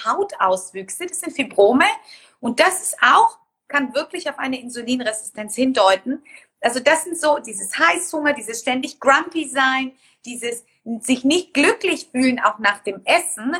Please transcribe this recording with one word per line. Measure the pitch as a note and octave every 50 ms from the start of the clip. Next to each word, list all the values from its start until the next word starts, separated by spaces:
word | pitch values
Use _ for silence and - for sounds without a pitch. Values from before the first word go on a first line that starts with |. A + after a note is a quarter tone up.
| -
Hautauswüchse, | A3 - - G3+ G3+ - - F#3 F#3+ F#3+ F#3 - - - G3 F#3+ - - - F4
das | F4+ - -
sind | F4 E4 -
Fibrome. | - B3 - - - G3+ - B3 C#4+ F4 G#4 G#4+ - - - - - - _ _ _
Und | B3+ A#3 A3+ -
das | D#4+ F#4+ F#4 -
ist | - - - -
auch, | A#3+ B3 D4+ F#4+ A4+ A5+ - _ _ _ _ _ _
kann | - - C#4+ C4+ A3+ -
wirklich | C#4+ D#4+ - - F4+ - D4
auf | C#4 -
eine | C4+ C4 C4 B3+
Insulinresistenz | A#3+ B3 A#3+ A#3+ A#3 A#3 B3+ B3+ A#3 G#3+ G#3+ - - - - G#3+ G#3+ G#3 -
hindeuten. | B3 C4 C4 C4 A#3 F#3+ F#3+ F#3+ F#3+ - A#3+ C#4+ D#4+ - - - - _ _ _ _
Also | - A#3+ A#3+ C4
das | B3 C#4+ D#4+ D#4+ -
sind | F4+ E4 -
so | D4+ D4+ D4
dieses | D4 - A#3 G#3 - - - -
Heißhunger, | C#4+ D#4+ E4+ F4 F4 - - - D4+ D4 D4 C#4
dieses | A#3 G#3+ A3 A3+ -
ständig | - C4 B3+ C4 B3+ B3+ - _
grumpy | - C4+ C4+ D#4 E4 F4 - D#4+ D4+
sein, | C4 B3 C#4 C4 C4 C4 C4 C4 C4 C4 _ _ _ _ _ _
dieses | A#3+ B3 A#3+ A#3+ A#3+ A#3 - - _ _ _ _ A3+ A#3 A3
sich | - - C4 B3+ -
nicht | C4+ D#4+ F4+ F4 - -
glücklich | C4+ D4 F#4+ A4+ - - F4+ D#4+ - - -
fühlen, | - B3 C4 B3+ B3 -
auch | - G#3+ -
nach | - G#3+ G3+ G3+ -
dem | _ G#3 G3 F#3+ -
Essen, | - D4 F4+ - - - D#4+ A3 C4+ E4